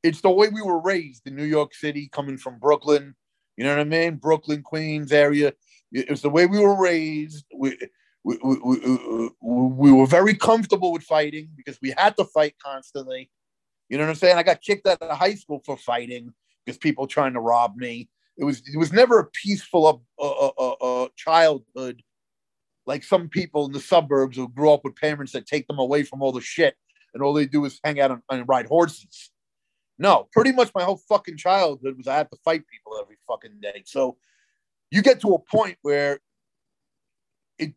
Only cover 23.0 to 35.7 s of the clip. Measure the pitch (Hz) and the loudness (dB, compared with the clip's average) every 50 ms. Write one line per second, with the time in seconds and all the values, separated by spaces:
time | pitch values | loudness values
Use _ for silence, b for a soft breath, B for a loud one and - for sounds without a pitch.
23 | - - 196 180 170 151 - 175 180 160 - 151 147 139 139 139 - - 180 170 | -4 0 0 0 0 0 -6 -6 -6 -4 -4 -4 -4 -4 -6 -10 -4 2 2 2
24 | 156 135 143 135 135 135 123 131 127 120 120 135 147 151 147 139 - 139 - - | 4 4 2 0 0 0 -4 -8 -10 -10 -6 0 4 4 4 4 2 -4 -8 -4
25 | 151 151 151 147 139 135 - 127 107 - 151 151 127 - 147 139 131 123 143 147 | -4 -4 -4 -4 -8 -10 -10 -12 -10 -6 -6 -6 -6 -6 -6 -4 -2 0 0 -2
26 | 139 - - 135 139 135 127 123 120 - - 160 165 139 - _ _ _ _ _ | -2 -4 -6 -4 -4 -4 -4 -4 -8 -8 -2 0 0 0 0 _ _ _ _ _
27 | _ _ - 117 139 143 147 151 143 139 131 147 143 139 - - - 151 147 143 | _ _ -10 -4 -2 -2 0 0 -2 0 0 -2 -2 -2 -6 -8 -8 -6 -2 0
28 | 139 135 127 120 _ - 135 127 120 127 131 123 117 117 147 170 175 165 - - | 0 0 0 -4 _ -8 -8 -6 -2 0 0 -2 0 0 2 2 2 2 -2 -8
29 | - _ _ - - - _ _ _ _ _ _ _ _ _ _ _ _ _ - | -20 _ _ -20 -20 -20 _ _ _ _ _ _ _ _ _ _ _ _ _ -2
30 | 170 202 175 123 - _ - 226 233 269 254 247 240 - - 196 175 185 196 - | 2 4 4 2 2 _ 0 2 2 2 4 2 0 0 0 -4 -2 -2 -4 -4
31 | _ - 214 196 - 180 160 151 - 180 190 196 185 156 143 131 123 135 131 127 | _ -2 -2 -2 -2 -4 -14 -6 -2 0 2 2 2 0 -2 -4 -8 -10 -10 -10
32 | 127 135 135 151 151 - - - - 160 165 160 151 _ _ - _ 107 110 107 | -8 -4 -4 -4 -4 -4 -8 -8 -4 -4 -4 -4 -4 _ _ -20 _ -16 -14 -14
33 | 101 104 107 _ _ - 117 107 - 113 104 104 104 101 101 104 98 - - 139 | -14 -14 _ _ _ -10 -10 -10 -12 -16 -20 -14 -14 -14 -14 -14 -16 -12 -6 -4
34 | 135 127 123 _ _ _ _ _ _ _ _ _ _ _ _ _ _ - - 208 | -4 -4 -6 _ _ _ _ _ _ _ _ _ _ _ _ _ _ -4 -2 2
35 | 202 269 254 254 - 202 185 160 - _ - 214 220 190 | 4 4 4 4 4 0 0 0 0 _ 0 0 0 -2